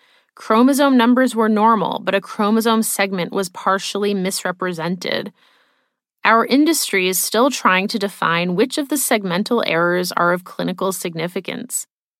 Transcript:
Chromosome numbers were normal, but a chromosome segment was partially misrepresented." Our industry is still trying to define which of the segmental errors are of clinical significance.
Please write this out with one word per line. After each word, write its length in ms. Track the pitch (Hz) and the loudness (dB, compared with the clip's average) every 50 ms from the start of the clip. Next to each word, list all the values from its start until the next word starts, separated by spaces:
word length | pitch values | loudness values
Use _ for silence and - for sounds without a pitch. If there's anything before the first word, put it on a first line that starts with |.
| _ _ _ _ _ _ _ | _ _ _ _ _ _ _
Chromosome 640 | - - - 220 220 247 269 285 262 294 277 269 247 | -8 -2 2 4 4 6 6 4 4 4 4 4 4
numbers 380 | 226 233 247 247 262 247 233 | 4 4 4 4 2 2 2
were 120 | 226 220 214 | 0 0 2
normal, 520 | 220 208 214 226 233 214 175 - - - | 2 4 4 4 4 2 0 -2 -4 -4
but 160 | 185 180 190 | -4 -2 -2
a 60 | 196 | -2
chromosome 600 | 196 - - - 214 202 220 226 214 233 226 220 | -4 -4 -4 -2 0 2 2 2 2 2 2 0
segment 500 | 220 - - - 196 196 196 185 170 - | 0 -2 -2 -2 -2 -2 -2 -4 -4 -4
was 180 | - 196 196 180 | -4 -4 -4 -4
partially 640 | - - - 196 190 196 - - - 202 208 202 202 | -6 -6 -2 -2 -2 -2 -2 -4 -4 -2 -2 -2 0
misrepresented." 1200 | 196 180 185 185 - - 180 180 180 185 185 180 165 160 170 185 180 - - - - - 202 - _ _ _ _ _ _ _ _ _ _ _ _ _ _ _ _ _ - | -2 -2 -2 -4 -4 -4 -6 -6 -4 -4 -4 -4 -4 -4 -4 -4 -4 -4 -4 -4 -4 -4 -8 -12 _ _ _ _ _ _ _ _ _ _ _ _ _ _ _ _ _ 2
Our 200 | 208 220 226 226 | 2 4 4 4
industry 640 | - - 277 302 320 330 - - - - 190 180 180 | 4 4 4 4 4 2 0 -2 -2 -2 0 0 0
is 100 | 185 175 | 0 -2
still 320 | - - - 214 240 285 | -2 0 2 2 2 2
trying 360 | 262 - - 226 185 185 190 214 | 2 0 2 2 2 2 0 -2
to 100 | - 226 | -4 -4
define 560 | 196 196 - - - 165 165 170 175 180 180 | -4 -4 -4 -2 -2 0 0 0 0 0 0
which 220 | 175 233 254 - - | 0 0 0 -2 -4
of 120 | 294 269 | -4 -2
the 60 | 302 | -2
segmental 640 | 277 - - 262 214 202 185 170 180 214 - 240 233 - - | -2 0 0 0 0 0 -2 -2 -2 -2 0 -2 -2 0 0
errors 440 | 160 165 170 175 175 180 180 180 180 | 2 2 2 2 2 0 -2 -2 -2
are 180 | - 175 175 | 0 0 0
of 140 | 175 180 180 | 0 -2 -4
clinical 460 | - - - 175 175 180 180 190 196 185 | -8 -8 -6 -6 -6 -4 -4 -4 -4 -4
significance. 920 | - - 185 165 165 160 180 - 196 180 - 143 - - - - - - _ _ _ _ _ _ | -4 -6 -8 -6 -6 -6 -6 -6 -8 -8 -8 -10 -10 -10 -8 -10 -10 -10 _ _ _ _ _ _